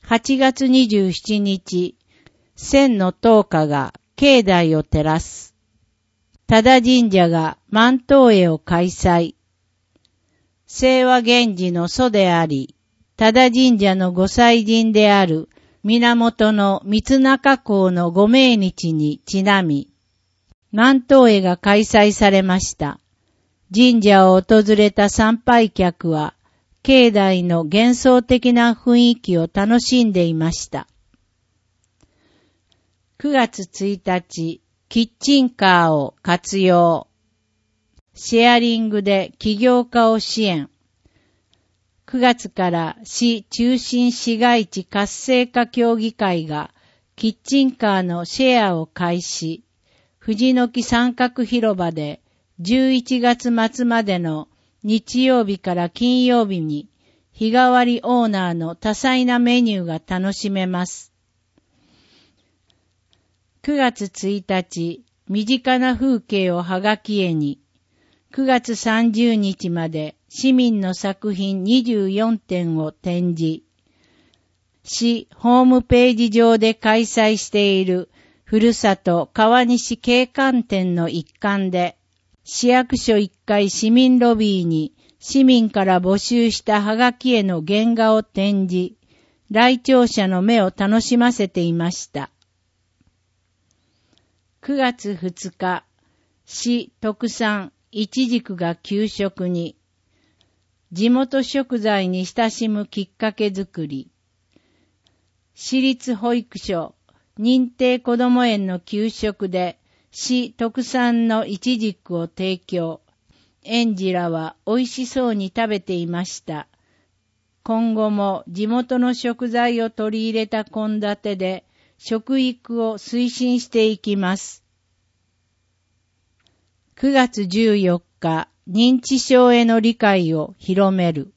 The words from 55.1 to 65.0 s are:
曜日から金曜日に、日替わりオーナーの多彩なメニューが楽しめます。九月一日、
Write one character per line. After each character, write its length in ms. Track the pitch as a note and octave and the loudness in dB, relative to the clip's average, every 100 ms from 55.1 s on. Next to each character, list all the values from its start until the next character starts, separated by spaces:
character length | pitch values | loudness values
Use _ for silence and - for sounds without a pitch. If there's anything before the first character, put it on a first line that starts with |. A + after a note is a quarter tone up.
| A#3+ | -2
曜 200 | C4 B3+ | 2 2
日 140 | G#3+ G3 | 0 -4
か 160 | - | -4
ら 160 | F3 F3 | -4 -4
金 340 | - A#3+ B3+ | -4 -2 0
曜 220 | B3 A#3+ G#3+ | 2 2 0
日 140 | F#3 | -4
に、 280 | D#3 D3 - _ _ _ _ | -4 -8 -10 _ _ _ _
日 160 | _ A3 | _ -2
替 220 | A#3+ B3+ | 2 2
わ 140 | B3 | 2
り 160 | B3 A#3+ | 0 -2
オ 200 | - B3 | -2 -2
ー 20 | A3+ | 0
ナ 220 | G3+ F3+ | -2 -4
ー 20 | |
の 240 | E3+ E3 E3+ | -4 -8 -8
多 180 | A3 | -8
彩 300 | G#3 C4 B3+ | -4 -2 0
な 160 | B3+ A#3+ | 0 0
メ 220 | A#3+ B3 | 0 2
ニ 180 | A#3+ G3+ | 0 -2
ュ 20 | |
ー 20 | |
が 160 | E3+ D#3+ _ | -6 -8 _
楽 260 | F#3 F#3+ | -6 -6
し 180 | G3 G#3 | -6 -6
め 160 | F#3+ F#3 | -6 -4
ま 200 | F3+ F3+ | -4 -8
す。 260 | - - _ _ _ _ _ _ _ _ _ _ _ _ _ _ _ _ _ _ _ _ _ _ _ _ _ | -10 -20 _ _ _ _ _ _ _ _ _ _ _ _ _ _ _ _ _ _ _ _ _ _ _ _ _
九 140 | - D4 | -6 -2
月 280 | C4 A#3+ | -2 -2
一 400 | G3+ - F#3+ G3+ F#3 | -12 -8 -6 -6 -4
日、 560 | F#3+ F3+ - E3+ E3+ | -6 -6 -8 -8 -8